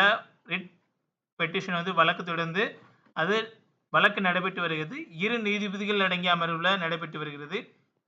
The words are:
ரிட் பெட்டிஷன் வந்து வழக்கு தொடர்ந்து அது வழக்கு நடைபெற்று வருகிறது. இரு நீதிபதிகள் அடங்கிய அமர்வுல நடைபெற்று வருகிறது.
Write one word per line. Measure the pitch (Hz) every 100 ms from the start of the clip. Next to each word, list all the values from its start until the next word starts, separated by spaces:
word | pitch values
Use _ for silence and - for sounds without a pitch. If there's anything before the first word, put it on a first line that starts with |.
| 196 226 - _ -
ரிட் | 175 - _ _ _ _ _ _ -
பெட்டிஷன் | 165 190 185 175
வந்து | 175 175
வழக்கு | 165 175
தொடர்ந்து | 175 165 165 170 247 - - _ _ -
அது | 165 220 214 - _ _ _
வழக்கு | 156 202 208 190
நடைபெற்று | 175 185 180
வருகிறது. | 170 160 156 269 330 165
இரு | 202 233 208
நீதிபதிகள் | 208 202 196 202 208 190
அடங்கிய | 180 180 175
அமர்வுல | 165 165 175 196
நடைபெற்று | 165 165 165 160
வருகிறது. | 151 143 147 202 254 _ _ _